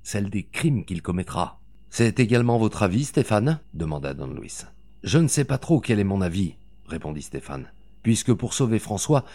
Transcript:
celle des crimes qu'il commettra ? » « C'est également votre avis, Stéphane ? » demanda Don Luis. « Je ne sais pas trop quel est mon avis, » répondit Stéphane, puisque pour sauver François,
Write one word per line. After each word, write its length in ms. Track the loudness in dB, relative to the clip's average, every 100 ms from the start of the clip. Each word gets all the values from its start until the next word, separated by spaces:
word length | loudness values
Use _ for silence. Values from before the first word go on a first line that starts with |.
celle 280 | -8 -4 -2
des 140 | -4
crimes 420 | -6 -2 0 0 -2
qu'il 160 | -6
commettra ? » « 580 | -4 -4 -2 -4 -4 -6 -20 -20 -8
C'est 320 | 0 2 4
également 360 | 4 4 4 4
votre 260 | 2 2
avis, 200 | 2 2
Stéphane ? » 560 | 0 0 2 2 2 0 -6
demanda 400 | -6 -4 -4 -6
Don 200 | -8 -8
Luis. « 280 | -10 -12 -16 -18 -20 -20 -12
Je 140 | 0 2
ne 100 | 2
sais 160 | 2
pas 140 | 0 -2
trop 240 | 2 2
quel 180 | 2 2
est 60 | 2
mon 160 | 2
avis, » 340 | 0 0 -2 -4 -20 -20 -12
répondit 340 | -8 -8 -10
Stéphane, 480 | -10 -12 -10 -12 -12 -18 -20 -6
puisque 320 | 0 0 2
pour 200 | 0 0
sauver 260 | -2 0 0
François, 460 | -2 -4 2 0 0